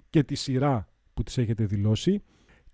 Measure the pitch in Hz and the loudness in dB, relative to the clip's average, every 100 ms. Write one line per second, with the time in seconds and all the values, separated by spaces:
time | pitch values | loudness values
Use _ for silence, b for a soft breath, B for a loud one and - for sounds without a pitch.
0 | _ 160 143 143 - 127 143 127 87 _ | _ 0 0 -2 -4 0 0 0 -4 _
1 | _ - 120 - 110 113 107 101 104 107 | _ -8 -6 -2 -2 0 -2 0 2 2
2 | - 202 - _ _ _ - | 2 0 -2 _ _ _ -20